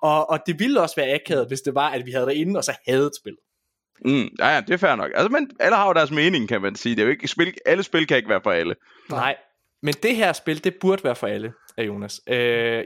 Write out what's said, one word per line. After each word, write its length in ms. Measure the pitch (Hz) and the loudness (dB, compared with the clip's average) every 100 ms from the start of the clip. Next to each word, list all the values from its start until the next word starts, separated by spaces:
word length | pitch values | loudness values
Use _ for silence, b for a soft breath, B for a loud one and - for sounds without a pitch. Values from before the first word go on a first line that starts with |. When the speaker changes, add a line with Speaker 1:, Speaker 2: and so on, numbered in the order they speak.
Speaker 1:
og, 280 | 156 151 156 | 2 2 2
og 80 | 160 - | -2 -2
det 120 | 156 | -2
ville 220 | 240 269 | 0 2
også 160 | 165 - | 2 0
være 180 | 135 | 0
akavet, 340 | 147 - 147 117 | 0 0 -2 -2
hvis 120 | 135 | -4
det 140 | 143 | -4
var, 160 | 135 147 | 0 0
at 160 | 135 123 | -2 -6
vi 40 | |
havde 160 | 127 127 | -2 -2
det 60 | |
inde, 260 | 147 165 196 | 0 -2 -2
og 60 | |
så 80 | 135 127 - | -4 -6 0
havde 200 | 131 143 | 2 0
et 60 | - | -2
spil. 160 | 104 - _ _ _ _ _ _ | -16 -18 _ _ _ _ _ _
Speaker 2:
Mm, 240 | 127 139 - - | 0 0 0 0
ja, 160 | 123 | 2
ja, 60 | 151 | 2
det 100 | 135 | 0
er 60 | 180 | 0
fair 200 | 185 117 | 2 2
nok. 140 | 78 | -2
Altså, 140 | - 196 | 0 2
men 220 | 294 277 - | 0 -2 0
alle 160 | 180 214 | 2 4
har 100 | 196 | 4
jo 60 | |
deres 180 | 165 147 | 4 2
mening, 380 | 151 165 170 107 | 2 2 2 0
kan 120 | 107 | -2
man 140 | 98 101 | -2 -4
sige. 180 | 120 110 | -2 2
Det 60 | |
er 40 | 110 | 2
jo 40 | |
ikke 180 | 147 143 | 0 -2
spil, 260 | - 170 - - | -2 -2 -2 0
alle 160 | 175 | 2
spil 240 | 190 165 160 | 2 0 2
kan 100 | 139 | 2
ikke 120 | 110 | 2
være 120 | 98 | 0
for 100 | 104 | 2
alle. 220 | 85 85 - b b b | 0 0 -4 b b b
Speaker 1:
Nej, 260 | 143 127 135 _ _ _ _ | -4 -2 -4 _ _ _ _
men 120 | 147 139 | -4 -2
det 140 | 220 226 | 0 2
her 160 | 190 | 0
spil, 320 | - - 156 | 0 -4 -2
det 100 | 185 180 | -4 -2
burde 240 | 185 190 | 0 0
være 120 | 139 120 | 0 -2
for 100 | 104 | -4
alle, 260 | 101 110 - _ - | -4 -8 -12 _ -6
øh, 80 | 110 | -6
Jonas. 340 | 101 101 - - | -6 -10 -10 -4
Øh, 580 | 123 120 117 117 113 | 0 0 0 0 -2